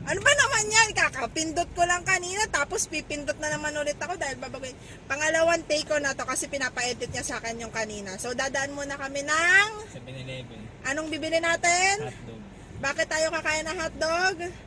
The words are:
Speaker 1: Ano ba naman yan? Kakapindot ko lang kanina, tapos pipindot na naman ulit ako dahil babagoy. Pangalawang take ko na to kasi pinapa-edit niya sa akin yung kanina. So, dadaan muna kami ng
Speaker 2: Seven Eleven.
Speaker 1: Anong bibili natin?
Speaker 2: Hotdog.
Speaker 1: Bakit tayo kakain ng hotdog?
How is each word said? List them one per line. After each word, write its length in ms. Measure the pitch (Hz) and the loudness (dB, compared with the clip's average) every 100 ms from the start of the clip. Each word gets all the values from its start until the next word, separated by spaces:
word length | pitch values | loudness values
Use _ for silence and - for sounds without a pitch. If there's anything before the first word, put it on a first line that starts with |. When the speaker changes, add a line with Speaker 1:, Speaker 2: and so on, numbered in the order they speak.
Speaker 1:
Ano 160 | - 339 | -2 2
ba 160 | 539 571 | 4 6
naman 300 | 494 440 427 | 6 4 4
yan? 220 | 427 440 | 4 4
Kakapindot 760 | 381 311 262 240 - 311 311 339 | 4 0 0 -4 -2 -2 -2 -2
ko 160 | - 349 | 2 4
lang 160 | 349 | 4
kanina, 400 | 349 381 349 381 427 | 4 2 2 -2 0
tapos 460 | 294 285 453 - | 0 0 0 -2
pipindot 480 | 311 - 294 285 294 | -4 -6 -6 -4 -4
na 80 | 302 | -2
naman 240 | 302 302 | -2 -2
ulit 220 | 302 294 294 | -2 -2 -2
ako 240 | 302 359 | -4 -4
dahil 160 | 302 254 | -4 -6
babagoy. 400 | 254 254 262 247 - - - | -8 -10 -10 -12 -16 -18 -6
Pangalawang 560 | 277 311 320 330 339 | 0 2 4 6 4
take 240 | 330 302 302 | 2 0 2
ko 80 | 302 | 0
na 160 | 285 | 0
to 160 | 262 254 | -2 -2
kasi 240 | 254 302 | -2 -2
pinapa-edit 560 | 277 254 247 247 233 240 | -2 -2 -2 -2 -2 -6
niya 160 | 247 | -6
sa 160 | - 247 | -4 -4
akin 240 | 226 226 | -4 -6
yung 80 | 226 | -6
kanina. 480 | 226 214 208 202 190 | -4 -4 -4 -8 -6
So, 160 | 240 254 | -6 -2
dadaan 400 | 269 269 277 285 | -2 0 -2 -4
muna 240 | 277 277 | -6 -6
kami 240 | 277 277 | -4 -4
ng 440 | 285 311 339 370 427 427 427 | 0 4 6 8 6 0 -10
Speaker 2:
Seven 240 | - - | -12 -12
Eleven. 460 | 131 127 131 123 113 107 - | -12 -10 -10 -12 -14 -14 -8
Speaker 1:
Anong 240 | 254 285 320 | -4 -2 -2
bibili 320 | 311 311 330 | -4 0 2
natin? 640 | 330 330 349 349 381 403 | 2 4 4 6 4 4
Speaker 2:
Hotdog. 380 | 440 - - 226 202 - - - | -2 -8 -14 -14 -16 -16 -16 -6
Speaker 1:
Bakit 240 | 262 285 320 | -4 0 0
tayo 200 | 311 320 | 2 2
kakain 320 | 330 311 311 | 0 0 -2
ng 140 | 311 349 | -2 -2
hotdog? 580 | 320 - 320 330 370 349 349 370 | -4 -2 0 2 2 0 -6 -8